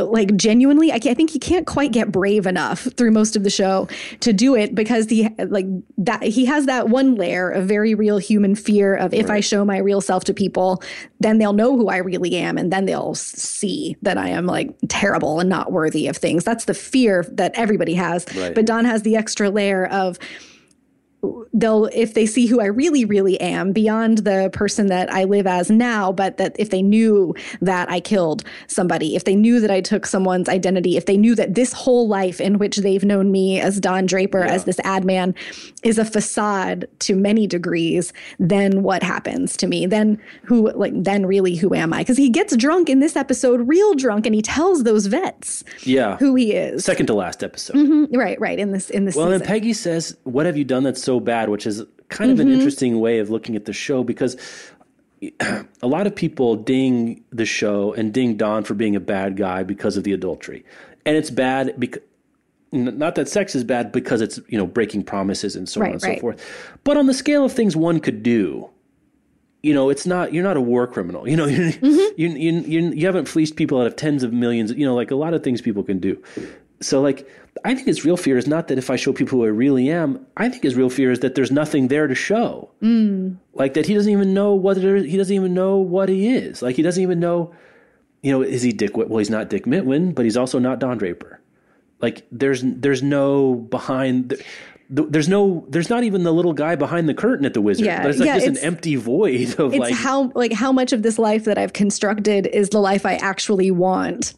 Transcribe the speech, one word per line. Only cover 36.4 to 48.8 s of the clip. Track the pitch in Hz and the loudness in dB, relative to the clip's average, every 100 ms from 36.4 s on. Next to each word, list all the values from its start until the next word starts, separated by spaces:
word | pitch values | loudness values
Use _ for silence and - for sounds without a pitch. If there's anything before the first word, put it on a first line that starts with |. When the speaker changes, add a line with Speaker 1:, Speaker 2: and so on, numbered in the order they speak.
| 208 196 185 180 - - | -2 -2 -2 -6 -8 -6
Speaker 1:
to | - 190 | 0 2
many | 202 220 202 | 4 2 2
degrees, | 175 175 170 165 175 160 - - - | -2 -2 -2 0 -2 -2 -10 -14 -2
then | 175 202 196 196 | 0 2 2 2
what | 190 180 | 2 0
happens | 180 - - 175 185 - | -2 -4 -6 -4 -4 -4
to | 190 | -2
me? | 170 180 | -2 0
Then | 214 214 208 - - | 2 2 0 -6 -12
who, | - 240 214 - | 0 2 4 2
like, | 202 - | -2 -2
then | 185 202 190 | 0 0 2
really | 196 185 175 | 2 2 2
who | 185 | 0
am | 170 165 | 0 0
I? | 156 | -2
'Cause | 170 254 | 0 4
he | 277 | 4
gets | 226 403 240 | 4 2 2
drunk | 277 359 320 | 2 2 4
in | 262 | 4
this | 302 302 | 4 0
episode, | 269 254 254 240 240 | -2 0 2 2 4
real | 339 415 294 | 4 4 4
drunk, | 262 208 226 | 2 0 2
and | 214 | 0
he | |
tells | 214 269 359 349 | 0 0 2 4
those | 233 214 196 | 4 2 2
vets | 277 381 - - - - - 254 | 0 -2 -6 -10 -12 -14 -8 0
Speaker 2:
Yeah. | - 220 95 | 2 2 2
Speaker 1:
who | 277 254 | 2 4
he | 220 | 2
is. | 185 - - - | 0 -2 -2 -2
Speaker 2:
Second | 180 135 | 0 0
to | 104 | 0
last | 87 - | -2 -6
episode. | 101 - - 285 | -10 -10 -2 2
Speaker 1:
Mm-hmm. | 294 302 294 247 | 4 4 2 0
Right, | 220 - | -2 -2
right. | 214 175 | -4 -2
In | 202 | -2
this, | 196 | -4